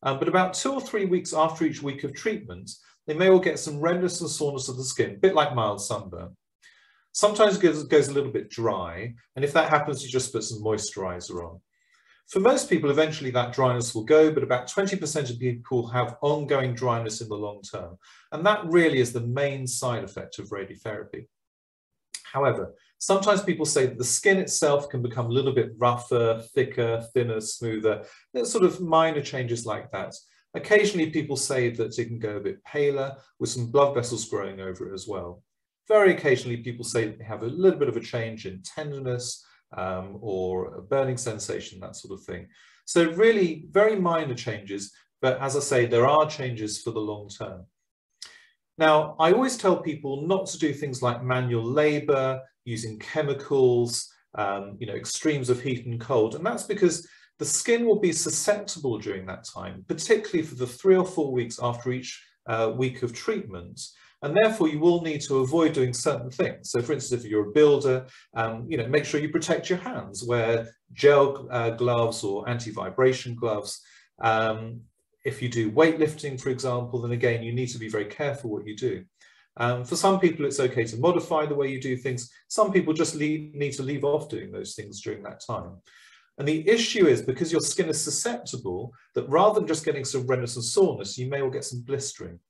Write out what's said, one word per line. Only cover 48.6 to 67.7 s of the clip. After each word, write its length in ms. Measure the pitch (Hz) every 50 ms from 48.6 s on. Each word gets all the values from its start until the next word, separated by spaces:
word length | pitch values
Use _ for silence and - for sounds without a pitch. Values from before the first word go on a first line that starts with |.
| _ _ _ -
Now, 380 | 160 156 156 151 156 - - -
I 140 | 160 165 190
always 240 | 233 262 262 -
tell 220 | - - 196 180 -
people 480 | - 165 147 - 139 139 135 139 151
not 200 | 170 196 190 -
to 120 | - - -
do 140 | 165 151 135
things 300 | - 151 139 127 123 -
like 220 | 123 120 117 127
manual 400 | 127 127 127 127 123 117 113 113
labor, 760 | 117 131 151 151 151 151 147 - 147 143 135 131 131 131 131 - _ _ _ _
using 340 | 120 117 107 113 110 107 107
chemicals, 1120 | - - - 160 156 143 139 - - - 143 135 131 127 123 120 120 120 120 - - - _ _ _ _ _
um, 420 | - 104 98 98 101 98 101 101 101
you 80 | 113
know, 80 | 123 -
extremes 560 | - - - - - - 160 151 143 127 120
of 120 | 123 123 -
heat 240 | 139 127 120 -
and 140 | 123 117 117
cold. 340 | - - - - 110 226 -
And 100 | 151 165
that's 200 | 214 240 226 -
because 440 | - 202 185 196 175 156 - - - - _ _ _ _ _
the 60 | -
skin 420 | - - - - - 233 233 240
will 140 | 233 208 202
be 120 | - 180 156
susceptible 840 | - - - - - - - 208 208 - - - - 143 131 113 101
during 260 | - 110 98 95 92
that 180 | 92 90 - -
time, 400 | - - 95 92 92 92 95 - _
particularly 540 | - 151 - - 226 208 - - - 170 -
for 140 | - -
the 100 | 123 127
three 300 | 120 - - - 190 190
or 100 | 185 180
four 260 | 185 - - 151 135 131
weeks 260 | 123 120 117 - - 123
after 300 | 120 120 120 - 127 123
each, 300 | 127 127 - - - - _ _ _ _
uh, 260 | - 117 113 113 110 110
week 260 | 123 131 131 127 - -
of 100 | 117 117
treatment. 680 | - - - 220 196 - 113 95 87 87 95 - - - - _ _ _ _ _ _ -
And 140 | 143 151
therefore, 320 | 196 220 220 220 - 175 156
you 100 | 151 151
will 240 | 156 175 170 175 165
need 180 | 160 151 143 -
to 160 | - 143 135
avoid 340 | 131 127 143 165 165 156 -
doing 200 | 139 127 127 120
certain 380 | - - 156 143 123 123 127
things. 400 | - - 185 - - - - -
So, 100 | - 120 117
for 100 | - 156
instance, 320 | 131 - - 127 117 117
if 60 | 104
you're 180 | 104 107 104 98
a 40 | -
builder, 540 | 151 151 147